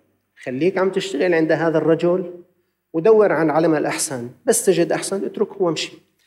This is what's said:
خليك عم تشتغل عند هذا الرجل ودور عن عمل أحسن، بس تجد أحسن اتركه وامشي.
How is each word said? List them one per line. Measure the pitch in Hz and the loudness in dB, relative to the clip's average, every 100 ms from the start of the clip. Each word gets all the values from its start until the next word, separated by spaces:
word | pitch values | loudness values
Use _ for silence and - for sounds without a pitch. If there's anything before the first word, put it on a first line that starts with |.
| _ _ _ _ | _ _ _ _
خليك | - 127 170 190 | -10 -2 -2 0
عم | 190 | 0
تشتغل | 190 - - 185 | -2 -4 -2 0
عند | 165 160 | 2 2
هذا | 156 165 160 | 0 0 0
الرجل | 151 160 175 180 185 - - _ _ _ _ | 2 2 2 0 -4 -12 -20 _ _ _ _
ودور | 160 165 220 202 | 0 4 6 4
عن | 151 160 | 2 2
عمل | 147 165 151 143 | 2 2 2 0
أحسن، | 147 - 131 120 - - | -4 -6 -8 -10 -8 -2
بس | 214 | 0
تجد | - 170 160 | 2 2 2
أحسن | 160 - 196 | -2 -4 -6
اتركه | - - 214 - | -6 -4 -6 -2
وامشي. | 180 156 - - _ _ | -2 -2 -8 -12 _ _